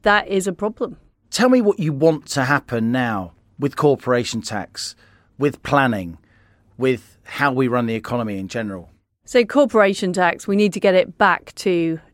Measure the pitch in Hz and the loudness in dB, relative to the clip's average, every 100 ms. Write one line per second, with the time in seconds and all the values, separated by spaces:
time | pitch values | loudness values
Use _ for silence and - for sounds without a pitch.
0 | 214 208 - 196 190 170 208 - 214 - | 0 0 0 -2 -2 -4 -6 -6 -8 -10
1 | _ _ _ - 247 254 208 196 160 139 | _ _ _ 0 4 4 4 2 -2 2
2 | 165 156 - 143 127 147 - 117 113 127 | 2 2 -2 -2 0 0 -2 -2 0 0
3 | 120 104 87 - _ - 143 - 147 131 | -2 -4 -8 -14 _ -6 -4 2 2 2
4 | - 123 120 113 - 107 85 - - - | 2 0 0 -6 -6 -8 -8 -12 -14 -14
5 | _ _ _ - 143 - - 139 135 107 | _ _ _ -4 -4 -4 -2 2 2 0
6 | 90 85 _ _ _ _ _ - 131 120 | -6 -14 _ _ _ _ _ -4 -2 -2
7 | - _ - - 143 127 127 123 117 110 | -6 _ -14 -2 0 2 0 0 -2 -4
8 | - 120 110 98 95 120 107 95 82 _ | -4 -4 -4 -6 -8 -8 -8 -10 -14 _
9 | _ _ - 247 226 277 277 220 196 196 | _ _ -2 0 2 2 2 4 2 0
10 | 190 180 180 - - 202 208 196 202 185 | -2 0 0 0 -2 0 0 2 2 4
11 | - - 202 175 - - 202 175 165 160 | 2 2 2 2 -4 -6 -2 0 0 -4
12 | - | -8